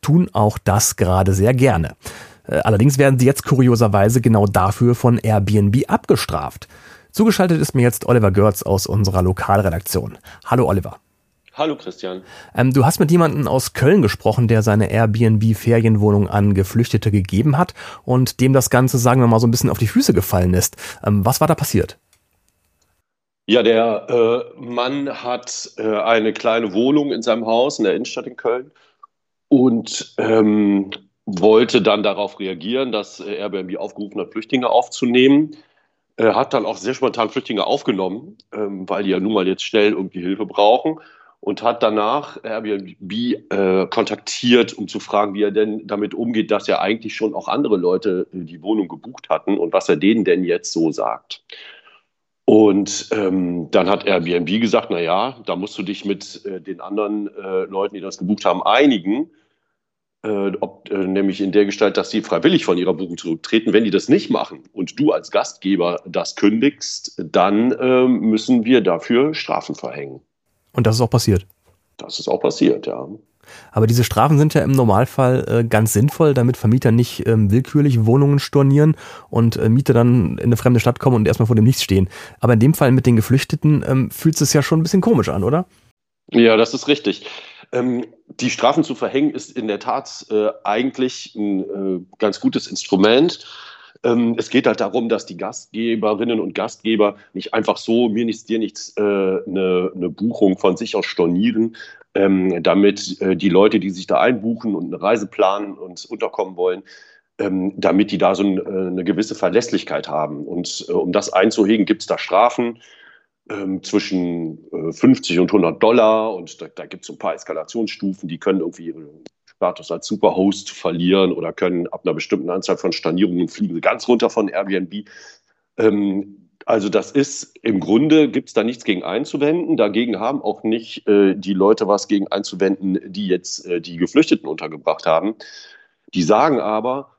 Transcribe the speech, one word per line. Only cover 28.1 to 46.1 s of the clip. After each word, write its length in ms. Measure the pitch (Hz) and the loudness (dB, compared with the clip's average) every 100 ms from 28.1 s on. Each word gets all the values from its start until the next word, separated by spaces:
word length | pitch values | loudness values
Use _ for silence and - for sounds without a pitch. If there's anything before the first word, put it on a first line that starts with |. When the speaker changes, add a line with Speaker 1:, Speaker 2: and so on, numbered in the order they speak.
| - 123 | -10 -12
Speaker 2:
in 120 | 123 | -6
Köln 340 | 120 123 139 _ _ _ - _ _ _ _ | -4 -4 -6 _ _ _ -20 _ _ _ _
und, 680 | 139 127 117 - - - - | 4 4 2 -4 -12 -12 -6
ähm, 720 | 107 113 107 107 104 101 95 - _ _ - | 0 4 4 2 2 0 -2 -10 _ _ -10
wollte 520 | 92 101 110 120 120 | 0 6 6 6 2
dann 180 | 104 104 | 2 2
darauf 380 | 104 95 101 - | 0 -2 -6 -6
reagieren, 520 | 98 87 90 127 131 | -10 -8 -6 -4 -4
dass, 280 | 110 101 - | -6 -8 -14
äh, 160 | 98 104 | -12 -8
Airbnb 420 | 101 95 92 95 | -6 -8 -8 -8
aufgerufen 420 | 101 - 101 104 | -10 -10 -12 -10
hat, 120 | 110 | -8
Flüchtlinge 360 | 113 110 135 123 | -10 -4 -4 0
aufzunehmen. 840 | 123 - - 123 123 131 143 151 - _ _ _ _ _ - | 0 0 -4 0 4 6 4 2 -6 _ _ _ _ _ 0
Äh, 160 | 113 | 2
hat 220 | 104 - 135 | 2 0 -2
dann 100 | 101 | -4
auch 120 | 107 | -6
sehr 180 | 95 131 | -6 -2
spontan 340 | 127 101 110 | -4 -2 -4
Flüchtlinge 380 | 131 - 110 - | -4 -6 -4 -2
aufgenommen, 680 | 143 - 101 92 101 156 220 _ | -2 -2 -2 -4 -6 -14 -20 _
ähm, 380 | - 104 98 92 | -8 -8 -8 -8
weil 140 | 98 | -6
die 80 | 101 | -2
ja 80 | 92 | -2
nun 140 | 95 | -2
mal 140 | 107 92 | -2 -2
jetzt 140 | 95 | -4
schnell 300 | - 110 107 | -2 2 2
irgendwie 300 | 90 95 92 | 0 -6 -8
Hilfe 260 | 87 98 101 | -6 -6 -6
brauchen. 480 | 95 104 127 156 160 - _ _ _ | 2 4 4 0 -8 -14 _ _ _
Und 220 | - 98 | -8 -4
hat 220 | 113 110 | -4 0
danach 600 | 113 107 104 135 143 - | 0 0 -2 -4 -6 -16
Airbnb, 680 | 113 110 107 101 92 - 95 | -10 -10 -6 -6 -8 -16 -10
äh, 760 | 104 120 120 - 98 95 92 92 | -6 -4 -6 -6 -2 0 0 0
kontaktiert, 840 | - 101 107 - - 120 120 117 | -2 -2 -4 -10 -6 2 4 4
um 140 | - 107 | -4 -10
zu 120 | 107 | -10
fragen, 360 | - 104 104 98 | -4 -2 -2 -2
wie 80 | |
er 80 | 104 | -2
denn 340 | 98 107 107 101 | 0 -2 -4 -8
damit 300 | 101 104 | -6 -6